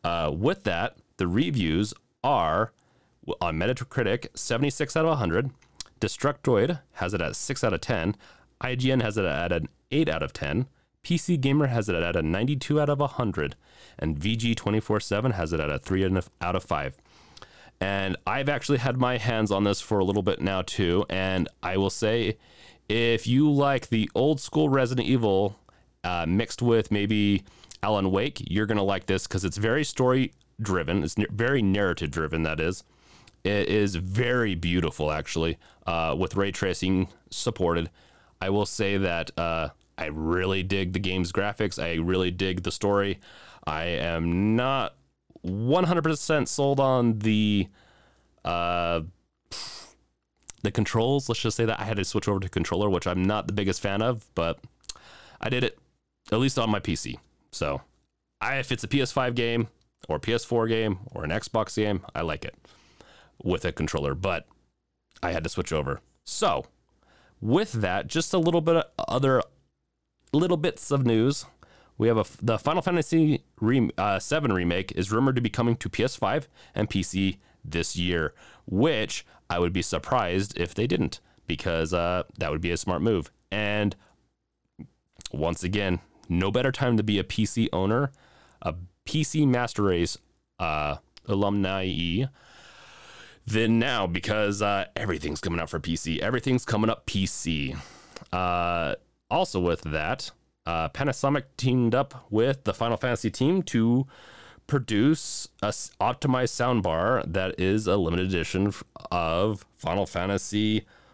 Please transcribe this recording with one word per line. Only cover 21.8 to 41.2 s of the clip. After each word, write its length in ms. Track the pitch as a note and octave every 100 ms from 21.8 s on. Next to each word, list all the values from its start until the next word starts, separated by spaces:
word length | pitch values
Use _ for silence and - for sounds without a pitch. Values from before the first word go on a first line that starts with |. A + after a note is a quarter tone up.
| G2
say, 480 | - A2 A#2 G#2+ G#2+ _ - - - -
if 380 | A2 A#2 A2+ -
you 240 | B2+ D3+
like 380 | C#3+ C#3 C3 -
the 200 | A2+ G#2
old 260 | - C#3 D3+
school 300 | - D3+ D#3
Resident 380 | C3+ B2 B2+ G2
Evil, 520 | C3 A2 F#2+ G2+ G#2 _ _ _ _
uh, 220 | F2+ F2 E2
mixed 340 | F#2+ A2+ -
with 300 | A#2+ A2+ G#2
maybe 520 | G#2 G2+ G#2+ G2+ G2 - - - -
Alan 280 | G2+ G#2 F#2+
Wake, 300 | F#2+ C3 - -
you're 160 | F#2 G#2+
gonna 180 | G#2+
like 240 | G2 F#2+ -
this 200 | F#2+ -
'cause 160 | -
it's 140 | F#2+ E2+
very 260 | A2+ C3+
story 500 | D3+ - B2+ B2+ C3 - _ -
driven. 420 | G#2+ F#2 D#2 F#2
It's 140 | D2+ -
n-, 100 | G#2
very 300 | G2+ A#2 C#3
narrative 500 | G2 G2 G2 E2+ D#2
driven, 320 | C#2+ D#2 E2
that 160 | D#2+ D#2
is. 240 | D#2+ - - _ _ - - _
It 260 | F#2 G#2 -
is 260 | G#2+ G2+ F2
very 600 | F#2 G2+ A#2+ B2 A2+ E2+
beautiful, 560 | E2+ F2+ E2 - D2+
actually, 480 | D2+ D2+ E2 E2 D#2+ - - -
uh, 300 | E2+ D#2+ D2
with 180 | F2+ G2
ray 160 | G2
tracing 580 | - G2 F2 F#2 F#2+ F2+ - _
supported. 640 | - - A2+ F2 E2+ E2+ - - _ _ _
I 80 | F#2+
will 160 | G2+ G2+
say 320 | - G2 G2
that, 400 | F#2+ E2+ D#2 -
uh, 320 | E2+ E2 D#2 - _ -
I 80 | D#2
really 580 | D#2 D#2+ F2+ F#2 F#2+
dig 300 | F#2+ G2 F2+
the 60 | F#2
game's 320 | G2 F#2